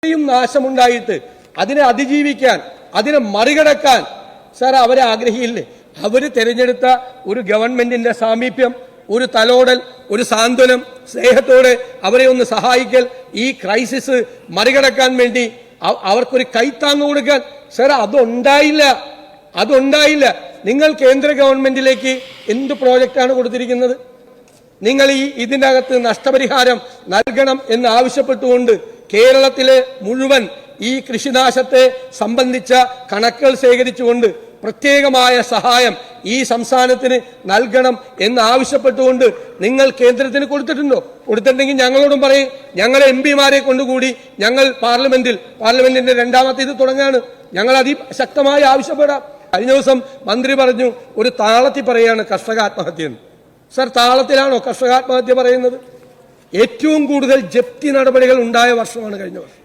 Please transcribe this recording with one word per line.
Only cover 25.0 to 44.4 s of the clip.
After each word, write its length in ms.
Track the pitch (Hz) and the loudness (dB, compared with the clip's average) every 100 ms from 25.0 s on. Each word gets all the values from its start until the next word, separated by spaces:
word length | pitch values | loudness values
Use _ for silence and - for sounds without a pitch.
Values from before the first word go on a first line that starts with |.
| 277 | 2
ഈ, 120 | 277 277 277 | 0 -4 -6
ഇതിനകത്ത് 600 | 233 269 262 262 254 254 240 | -6 0 2 2 0 -2 -2
നഷ്ടപരിഹാരം 720 | 214 - 269 254 262 254 240 - - - | -4 -2 0 0 0 0 0 -6 -20 -4
നൽകണം 460 | 190 240 226 269 262 - | -2 -2 0 0 -2 -2
എന്ന് 140 | 226 247 220 | -2 0 2
ആവശ്യപ്പെട്ടുകൊണ്ട് 760 | 254 262 269 254 254 247 240 208 - - - | 0 -2 -2 -2 0 0 2 0 -2 -20 -6
കേരളത്തിലെ 640 | 202 247 269 269 262 262 262 254 - 196 | 2 4 4 2 0 4 4 2 -8 -8
മുഴുവൻ 360 | 254 262 269 196 - - - 208 | -4 2 0 0 -12 -20 -12 -6
ഈ 20 | 262 - | -6 -6
കൃഷിനാശത്തെ 760 | 226 277 254 262 247 254 262 262 254 - - | -8 -2 0 2 0 0 4 2 0 -16 -8
സംബന്ധിച്ച 540 | 214 233 254 247 - 254 254 - - | -4 -2 -2 -4 0 2 2 0 -10
കണക്കുകൾ 420 | 196 233 233 285 262 | -2 -2 0 0 2
ശേഖരിച്ചുകൊണ്ട് 640 | 254 247 254 254 240 240 226 170 - - | 2 2 0 -2 -2 2 0 -2 -16 -14
പ്രത്യേകമായ 800 | 214 - 285 285 277 262 247 247 226 | -12 -6 0 2 2 2 2 2 0
സഹായം 400 | 220 247 240 247 190 - - 180 | -2 0 2 0 -2 -14 -16 -6
ഈ 100 | 247 254 | -4 -2
സംസ്ഥാനത്തിന് 680 | 233 233 262 254 254 254 254 - - - | -4 -2 0 2 0 0 -2 -4 -18 -4
നൽകണം 440 | 196 247 240 254 233 - - 196 | -2 0 0 0 -2 -10 -6 -2
എന്നാവശ്യപ്പെട്ടുകൊണ്ട് 1000 | 247 220 254 262 277 262 247 262 254 247 - - - | 0 2 2 0 0 0 0 0 2 2 0 -14 -8
നിങ്ങൾ 260 | 196 262 269 254 | -4 0 0 2
കേന്ദ്രത്തിന് 460 | 247 247 269 254 277 | 2 2 -2 -2 -4
കൊടുത്തിട്ടുണ്ടോ? 460 | 285 247 285 294 233 - - - | -6 -4 -4 -4 -4 -8 -20 -6
കൊടുത്തിട്ടുണ്ടെങ്കിൽ 480 | 220 226 254 269 269 | -2 0 0 0 0
ഞങ്ങളോടും 380 | 254 269 285 277 | 0 2 2 2
പറയും, 240 | 269 277 269 - - 175 | 2 2 2 -8 -14 -4
ഞങ്ങളെ 260 | 214 269 277 | 0 4 4
എം 100 | 262 | 4
പിമാരെ 360 | 285 285 277 277 262 | 0 2 2 2 0
കൊണ്ടുകൂടി 420 | 254 262 262 254 240 - - | -2 0 -2 -2 -6 -16 -4